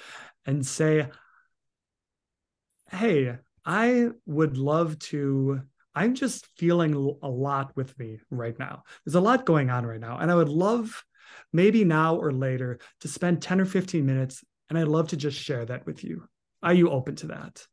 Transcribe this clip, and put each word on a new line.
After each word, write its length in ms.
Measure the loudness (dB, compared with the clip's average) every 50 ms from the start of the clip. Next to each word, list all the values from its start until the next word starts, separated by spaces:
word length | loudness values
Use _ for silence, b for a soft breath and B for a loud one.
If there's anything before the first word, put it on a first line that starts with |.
| B B B B B B B B _
And 200 | -4 -2 -2 -2
say, 420 | -4 -2 0 2 2 4 2 0 -2 b b b b b b b b _ _ _ _ _ _ _ _ _ _ _ _ _ _ _ _ _ _ _ _ _ _ _ _ _ _ _ _
"Hey, 460 | -6 -2 0 2 4 2 2 0 -2 -8 -14 _ _ _ _
I 420 | -4 0 2 2 4 4 4 2 2 0 -6 _
would 320 | -4 0 2 2 2 0
love 420 | 0 0 2 2 2 2 0 -2 -6 -10 -8
to, 500 | -6 -4 -2 0 0 0 0 0 -2 -2 -6 -10 _ _ _ _ _
I'm 200 | 0 0 0 0
just 320 | 0 -2 -4 -4 -6 -12 _ _
feeling 380 | -2 0 2 4 4 2 2 0
l-, 240 | 0 -2 -2 -4 -4 -8
a 60 | -6
lot 480 | -4 -4 -2 -2 -2 -2 -4 -4 -6
with 220 | -8 -8 -8 -8 -12
me 220 | -14 -12 -14 -16 -14 _
right 280 | -8 -6 -6 -6 -8 -8
now. 260 | -10 -12 -12 -16 B B B B B
There's 120 | 0 2
a 40 | 4
lot 240 | 4 4 4 2 4
going 240 | 2 4 4 4 2
on 160 | 0 -2 -2
right 160 | -4 -6 -8
now. 160 | -10 -10 -8
And 140 | -2 0 2
I 40 | 4
would 140 | 4 4 4
love, 560 | 2 2 2 2 0 0 -2 -6 -10 -14 -18 _ B B B B B B B B 2
maybe 320 | 4 4 6 6 6 4
now 320 | 4 4 4 2 2 0
or 160 | 0 0 -2 -2
later, 480 | -2 -2 -2 -2 -4 -4 -6 -8 B B B B _
to 80 | -14 -12
spend 320 | -8 -4 0 0 0 0
ten 200 | 0 -2 0 0
or 40 | 0
fifteen 400 | 0 0 -2 -2 -2 -2 0 0
minutes. 400 | 0 0 0 -2 -4 -6 -12 -20 _ _ _ _ _
And 100 | -2 -2
I'd 100 | 0 2
love 200 | 2 0 0 0
to 80 | -4
just 220 | -4 -4 -6 -6 -6
share 260 | -6 -6 -6 -6 -6
that 220 | -8 -10 -10 -10
with 180 | -12 -12 -12 -12
you. 240 | -12 -12 -12 -14 -18 _ _ _ _ _ _ 0
Are 120 | 4 6
you 160 | 6 6 4
open 260 | 4 0 -4 -6 -8
to 120 | -10 -10 -12
that?" 380 | -12 -12 -14 -16 -18 -20 -20 -20